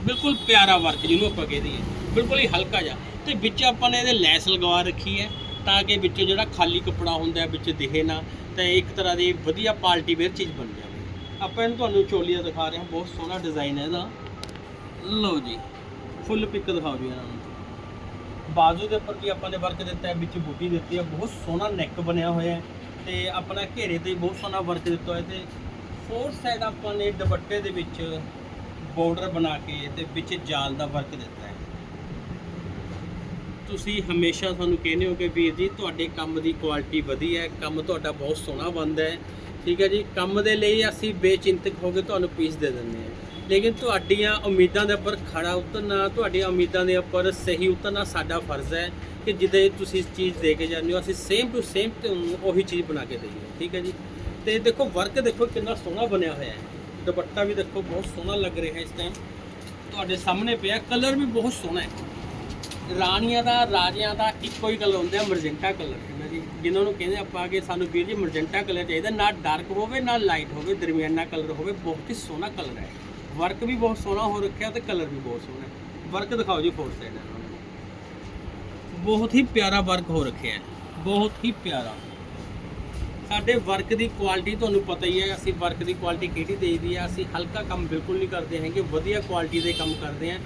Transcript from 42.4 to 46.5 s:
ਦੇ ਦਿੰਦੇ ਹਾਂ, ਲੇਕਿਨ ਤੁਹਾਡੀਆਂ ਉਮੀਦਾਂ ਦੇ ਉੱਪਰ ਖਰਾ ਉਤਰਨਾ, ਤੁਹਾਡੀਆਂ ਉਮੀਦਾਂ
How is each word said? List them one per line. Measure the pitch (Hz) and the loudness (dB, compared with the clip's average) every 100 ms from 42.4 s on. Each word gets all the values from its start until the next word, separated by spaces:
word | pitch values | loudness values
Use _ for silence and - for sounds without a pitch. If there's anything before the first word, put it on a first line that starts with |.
| 156 156 | 0 2
ਦੇ | 147 | 0
ਦਿੰਦੇ | 123 117 113 | 0 -4 -6
ਹਾਂ, | 113 - - - - | -8 -10 -10 -10 4
ਲੇਕਿਨ | 196 220 | 4 6
ਤੁਹਾਡੀਆਂ | 233 247 196 180 202 208 214 202 | 2 2 0 4 4 6 4 2
ਉਮੀਦਾਂ | 190 180 190 208 | 6 8 8 4
ਦੇ | |
ਉੱਪਰ | 202 190 170 - | 4 2 -2 -4
ਖਰਾ | 165 170 | -2 0
ਉਤਰਨਾ, | 180 175 214 208 196 196 | 0 -2 -4 0 2 2
ਤੁਹਾਡੀਆਂ | 196 214 180 | 2 2 2
ਉਮੀਦਾਂ | 190 | 2